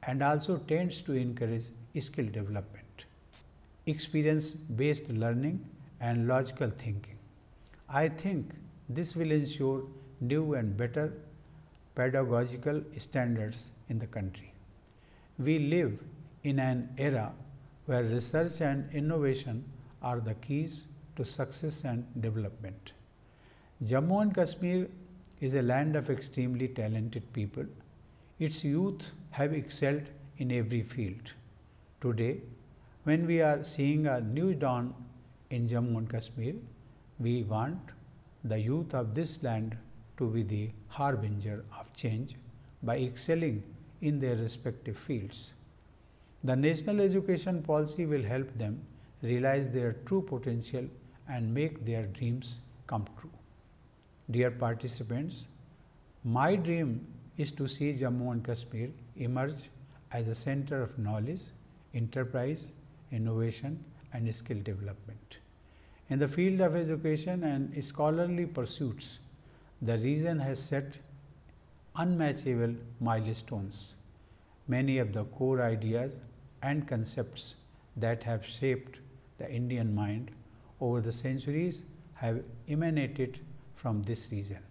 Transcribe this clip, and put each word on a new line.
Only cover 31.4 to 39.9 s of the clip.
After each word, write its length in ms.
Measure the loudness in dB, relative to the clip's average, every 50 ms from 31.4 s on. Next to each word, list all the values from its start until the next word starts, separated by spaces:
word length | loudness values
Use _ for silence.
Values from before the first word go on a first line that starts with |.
| -20 -20 -20 -20 -20 -20 -20 -20 -20 -20 -8 -2
Today, 400 | 0 0 2 2 2 2 0 -2 -6 -12 -14 -18 -20 -20 -20 -20 -20 -20 -18 -4 2
when 220 | 4 4 4 6
we 160 | 6 6 6
are 220 | 6 6 6 4 0
seeing 440 | -2 0 2 4 4 6 6 4 4
a 140 | 2 2
new 320 | 2 0 2 2 4 2 2
dawn 400 | 2 2 2 2 2 2 -2 -4 -6 -12 -16 -18 -20 -20 -20 -20 -20 -10 -4
in 180 | -2 0 2 2
Jammu 300 | 2 2 2 2 2 0
and 120 | 0 0
Kashmir, 460 | -2 -4 -4 -4 -6 -4 -4 -4 -4 -4 -8 -12 -16 -18 -20 -20 -20 -20 -20 -14 -6 -2
we 240 | 2 2 2 2 2
want 360 | 2 0 0 0 0 -2 -4 -6 -10 -16 -18 -20 -20 -20 -20 -20 -20 -14 -6 -2
the 160 | 0 0 2
youth 340 | 2 2 2 2 0 0 0
of 220 | 0 0 0 0
this 260 | 0 0 -2 -2 -4
land 360 | -2 0 0 0 0 -2 -4 -8 -10 -14